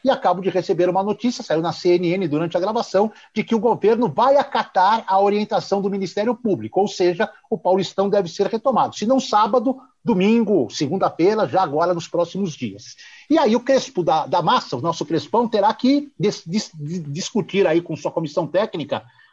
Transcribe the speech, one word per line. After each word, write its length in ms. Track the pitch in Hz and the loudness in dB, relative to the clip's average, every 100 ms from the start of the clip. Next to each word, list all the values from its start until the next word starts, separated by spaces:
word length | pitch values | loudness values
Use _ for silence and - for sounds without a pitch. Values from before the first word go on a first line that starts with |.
E 60 | 254 | 0
acabo 300 | 254 185 180 | 2 0 0
de 80 | 185 | 0
receber 400 | 180 170 170 180 | -2 -2 0 2
uma 140 | 185 | 2
notícia, 400 | 196 202 247 - | -2 -2 -4 -4
saiu 180 | - 156 | -4 -2
na 120 | 165 | -2
C 260 | 165 180 180 | -2 2 2
N 140 | 175 | 2
N 160 | 185 175 | -2 -2
durante 280 | 147 165 175 | -2 -2 -2
a 40 | |
gravação, 520 | 196 226 - 190 214 - - | -2 -4 -2 0 0 -4 -10
de 80 | 214 | -6
que 120 | - | -2
o 40 | 226 | 0
governo 500 | 226 202 202 226 233 | 0 2 2 2 0
vai 280 | 143 247 277 | 2 4 4
acatar 680 | - 233 - 196 185 226 214 | 2 -4 -2 2 2 2 2
a 120 | 196 | 2
orientação 640 | 202 208 214 196 - 196 | 2 0 0 -4 -2 -2
do 80 | 196 | -2
Ministério 460 | 196 185 202 220 233 | -4 -4 -4 -4 -2
Público, 440 | 220 156 107 180 | -2 -2 -2 -2
ou 60 | 202 | -2
seja, 420 | - 175 175 214 - _ | 2 0 2 -4 -4 _
o 80 | 220 | -4
Paulistão 500 | 185 185 175 - 196 | 0 0 0 -2 0
deve 200 | 202 175 | 0 -2
ser 180 | - 190 | -2 -2
retomado. 480 | 220 269 208 131 | 0 0 0 -2
Se 100 | - | -2
não 140 | 214 262 | 0 0
sábado, 580 | - 208 208 247 233 262 - _ | 2 2 2 2 0 -4 -10 _
domingo, 680 | - 190 196 233 208 196 113 | -2 2 4 4 4 2 0
segunda-feira, 760 | - 135 190 180 - 175 214 170 | -4 -4 -2 -2 2 2 2 0
já 140 | 165 | 0
agora 300 | 180 143 170 | 0 0 0
nos 140 | 175 165 | -2 -4
próximos 480 | 170 170 185 196 | -4 -2 -4 -6
dias. 400 | 143 117 98 - - - - - | -6 -10 -10 -20 -20 -20 -20 0
E 80 | 320 | 2
aí 200 | 269 240 | 4 2
o 40 | |
Crespo 440 | 247 269 - - | 2 0 0 -2
da, 200 | 156 160 | 0 0
da 160 | 135 175 | 0 0
Massa, 360 | 165 247 - 123 | 2 0 -2 -4
o 40 | |
nosso 240 | 160 156 | -4 -4
Crespão, 440 | 151 160 - 220 233 | -4 -4 0 -2 0
terá 260 | 214 202 | 2 0
que 380 | 220 247 285 294 _ | 2 2 2 -2 _
dis-, 260 | 202 - 165 | -2 -2 -6
dis-, 240 | 202 - | -6 -6
dis-, 280 | 156 147 180 | -12 -10 -8
discutir 640 | 143 147 - 220 165 190 180 | -8 -10 -4 -4 -2 0 2
aí 160 | 170 | 2
com 140 | 170 156 | 0 -6
sua 160 | - | -4
comissão 340 | - 165 - 147 | -4 -4 -4 -2
técnica 580 | 180 220 175 139 117 - _ _ | -2 -2 -6 -6 -6 -8 _ _